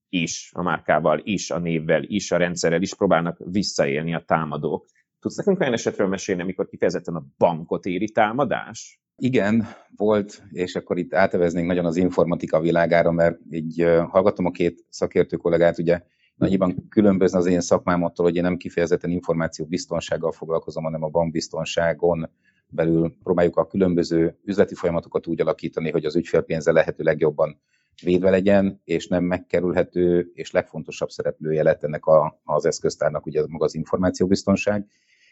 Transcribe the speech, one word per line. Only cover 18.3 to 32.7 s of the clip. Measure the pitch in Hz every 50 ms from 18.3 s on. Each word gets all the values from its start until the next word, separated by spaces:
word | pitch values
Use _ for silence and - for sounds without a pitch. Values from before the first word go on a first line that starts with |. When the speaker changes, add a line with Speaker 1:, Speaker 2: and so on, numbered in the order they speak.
| 85
Speaker 2:
én | 87
nem | 85 90 87 -
kifejezetten | - - - - 85 82 87 87 - 85
információbiztonsággal | 87 87 - - 85 82 82 82 - - 80 76 90 87 - - 85 82 - - - 80 82 82
foglalkozom, | 80 - - 80 82 82 - - 78 80 80
hanem | 80 80 80 80
a | 78
bankbiztonságon | 76 85 82 82 78 80 - - - 78 80 - - - 85 82 80 76 85 87 85 82 82 - _ _ _ _ _ _ _ _
belül | - 82 82 82 82 82 82 82 - _ _
próbáljuk | - 90 87 87 85 - -
a | 82 -
különböző | - 98 95 90 87 85 82 78 82 82 82 85 - _ _
üzleti | - 98 98 95 - -
folyamatokat | - - 90 82 85 - - - 87 - 85
úgy | 82 78
alakítani, | 85 82 - - - 82 - 92 82 80
hogy | 76 82 76
az | 78 76
ügyfél | 87 82 - - 82
pénze | 78 - 85 80 76 85
lehető | 80 80 78 82 80 - 78
legjobban | 80 78 76 80 78 76 76 80 76 73 - _ _ _ _ _ _ _ - -
védve | 87 90 90 87 95
legyen, | 95 95 92 101 101 98 98 98 95 - _
és | - 82 82 - -
nem | 92 90 87
megkerülhető, | 87 90 90 - - - 87 87 90 82 90 85 - - 87 90 87 87 87 87 - -
és | - - -
legfontosabb | - 90 87 - - 82 73 - - - 80 73
szereplője | - - - - - - 76 78 78 78 76
lett | 78 78 - -
ennek | 78 76 76 -
a, | - 78 78 76 76 - _ _
az | - 76 76 73
eszköztárnak | 80